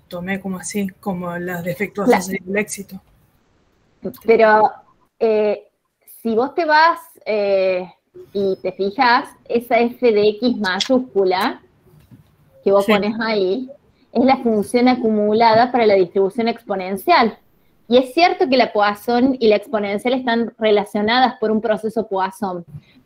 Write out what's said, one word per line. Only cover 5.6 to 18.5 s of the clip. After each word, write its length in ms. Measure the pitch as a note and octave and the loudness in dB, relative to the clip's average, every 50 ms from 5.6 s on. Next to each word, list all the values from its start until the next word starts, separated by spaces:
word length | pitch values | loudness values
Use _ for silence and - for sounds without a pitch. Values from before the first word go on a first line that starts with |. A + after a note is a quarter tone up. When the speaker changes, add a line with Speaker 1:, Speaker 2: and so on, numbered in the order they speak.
| - _ _ _ _ _ _ _ _ - - - | -8 _ _ _ _ _ _ _ _ -20 -20 -8
Speaker 2:
si 140 | _ A#3 A3+ | _ -2 -2
vos 180 | G#3+ B3 C#4 C4+ | 0 -2 -2 -2
te 120 | - E4+ | -4 0
vas, 340 | D4+ D4+ D4+ D#4+ E4 D#4+ D#4+ - - _ - _ | 2 4 4 4 4 2 0 -6 -18 _ -18 _
eh, 680 | - G#3+ G#3+ G3+ - - - F#3 F#3+ F#3 F3+ F3+ F3 - _ _ _ _ - - - _ | -6 -4 -2 0 0 0 0 2 0 -2 -2 -6 -10 -16 _ _ _ _ -20 -20 -10 _
y 240 | G3+ G3 G3 F#3+ - | -4 -2 -2 -4 -4
te 100 | - F#3 F3+ | -6 -8 -6
fijas, 560 | - F#3+ G3+ G3 - B3+ A#3+ A#3 B3+ C#4+ - - _ _ | -4 -6 -4 -2 0 2 2 2 2 0 -4 -14 _ _
esa 340 | - - A#3+ A#3+ - B3 A3+ | -6 -4 -4 -2 0 0 0
f 320 | A#3+ A#3+ A#3+ - B3 A#3+ | 0 0 -2 0 0 2
de 160 | A3 G#3 G#3 G#3+ | 2 4 2 2
x 280 | G#3 G#3 A#3+ B3+ - G3+ | 0 0 -2 -2 -2 -2
mayúscula 1040 | G#3 F#3+ F3+ G3 G3+ - C4 B3+ B3+ - - G3 G3 F#3 F3+ F3+ G#3 C4+ - - _ _ _ _ _ _ _ _ _ _ - - _ _ _ _ _ _ _ _ _ | -4 -4 -2 -4 -2 0 0 0 0 -2 -2 0 0 0 0 0 -2 -4 -4 -8 _ _ _ _ _ _ _ _ _ _ -20 -20 _ _ _ _ _ _ _ _ _
que 80 | G3+ | 2
vos 140 | G3 G3+ G3 | 2 2 4
Speaker 1:
Sí. 60 | - | 2
Speaker 2:
pones 240 | G#3+ G3+ F#3+ G#3 A3 A3 | 0 0 0 -2 -4 -4
ahí, 500 | A3+ A3 A3+ G#3 F#3+ F3+ F#3+ C4 B3+ - - - _ _ _ _ _ _ | -4 -4 -2 -2 -2 -2 -2 -4 -6 -12 -16 -20 _ _ _ _ _ _
es 140 | - A3+ B3 | -4 0 2
la 120 | B3+ C4 C4 | 2 2 2
función 500 | B3+ A#3 A3 G#3+ G3 - - B3 B3 B3+ | 0 -2 -2 -2 -2 -2 0 2 2 2
acumulada 840 | B3+ B3 A#3+ A3 G#3+ G#3 G#3 G#3 G#3+ A3+ A#3 A3+ A3 A3 A#3+ B3+ | 2 2 0 0 0 0 0 0 2 4 4 4 4 4 2 2
para 140 | B3+ C4 A#3 | 2 2 2
la 80 | G#3+ G3+ | 4 4
distribución 540 | G3 F#3 F3 - G3 G3 F#3+ - - A3+ A#3 | 4 2 0 0 0 0 0 -2 -2 -4 -4
exponencial. 920 | A3+ A#3 - - G3+ F#3+ F#3 F#3 G3 G3 - - F4 D4+ B3 A3 - - _ _ _ _ _ _ _ _ _ _ | -4 -6 -6 -8 -6 -6 -4 -6 -8 -6 0 2 4 4 4 2 -2 -6 _ _ _ _ _ _ _ _ _ _
Y 100 | A#3 B3+ | 2 2
es 160 | C4 B3+ - | 2 2 2
cierto 340 | E4 E4+ F#4 F4+ F4+ F#4+ | 2 2 2 2 0 0
que 80 | C4 | 0